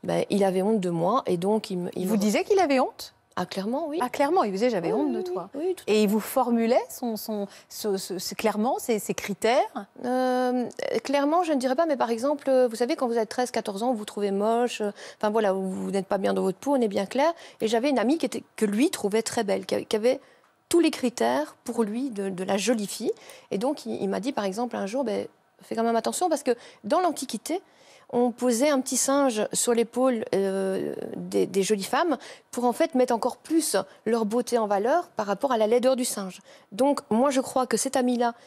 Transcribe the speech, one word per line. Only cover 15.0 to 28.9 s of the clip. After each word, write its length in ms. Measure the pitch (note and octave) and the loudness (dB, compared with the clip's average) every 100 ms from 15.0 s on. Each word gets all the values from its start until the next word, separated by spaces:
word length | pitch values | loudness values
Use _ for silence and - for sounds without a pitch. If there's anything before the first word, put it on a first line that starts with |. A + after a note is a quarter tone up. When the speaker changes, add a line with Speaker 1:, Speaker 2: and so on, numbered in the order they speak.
| - - | -18 -4
Speaker 1:
enfin 140 | G#3+ | 0
voilà, 240 | A3 G#3 | 2 2
vous, 120 | F#3+ F#3+ | 0 -2
vous 200 | F#3+ F#3+ | -4 -2
n'êtes 180 | F#3+ F#3+ | -4 -2
pas 100 | G3+ | 0
bien 160 | G3+ | 0
dans 80 | F#3+ | 0
votre 160 | F#3 F#3 | 0 -2
peau, 180 | C4+ C#4 | 0 0
on 40 | |
est 60 | A3+ | 2
bien 180 | G3+ G3 | -2 -2
clair. 260 | B3 D#4 E4+ - - | 2 0 0 -14 -6
Et 60 | A3 | 0
j'avais 200 | A3+ C4+ | 2 2
une 100 | B3+ | 2
amie 200 | G#3+ E4 | 2 0
qui 80 | B3+ | -2
était, 180 | A3+ - - | -6 -12 -2
que 100 | G#3+ | -2
lui 240 | G3+ D#4 | 2 0
trouvait 320 | - G3+ G#3+ | 0 -2 0
très 220 | A3+ - | -2 -2
belle, 200 | G#3 G3 | -2 -2
qui 120 | F#3+ - | -2 -4
a-, 60 | |
qui 140 | - G#3+ | -2 0
avait 240 | A3+ C#4 - _ _ _ _ | 0 0 -6 _ _ _ _
tous 120 | E4+ | 4
les 100 | E4 | 4
critères 680 | - B3+ - A3+ B3+ D4+ - | 2 -4 0 0 0 -2 -8
pour 200 | - A3+ | -8 -2
lui 260 | G#3+ A3+ C4+ | -2 -2 -6
de, 180 | G3+ G3 | -4 -6
de 160 | F3+ | -4
la 140 | F#3 G3+ | -2 0
jolie 280 | G3 A3 G3+ | 2 0 -2
fille. 260 | - B3+ A4+ - - - | -4 -4 -6 -10 -20 -8
Et 60 | G3 | -4
donc, 300 | B3 C#4+ A3+ | -2 -4 -6
il, 80 | A3 | -4
il 80 | G3 | -2
m'a 100 | G3 | -2
dit, 120 | A3 | -4
par 120 | C4 | -4
exemple, 320 | G3+ F#3+ A#3+ G#3+ | -4 -4 -6 -4
un 80 | |
jour, « 200 | G3 A#3+ | -4 -2
Ben, 220 | A#3+ G3 G#3 _ _ _ | -2 -2 -6 _ _ _
fais 120 | - | -10
quand 100 | A3+ | -2
même 120 | A#3 A3+ | 0 0
attention, 320 | A3+ A3+ F4+ | 0 -2 0
parce 140 | D#4 | 0
que 120 | - A#3+ - - | 0 -4 -6 -14
dans 160 | G#3 D4+ | 0 2
l'Antiquité, 640 | F4+ C#4+ C4 A3 - E4+ - _ - - _ | 2 -2 -8 -10 -6 -6 -8 _ -20 -20 _
on 160 | A#3+ B3 | 0 0
posait 380 | A3+ B3 A3+ D4 | 2 0 4 4
un 100 | C#4 | 2
petit 160 | B3+ | 0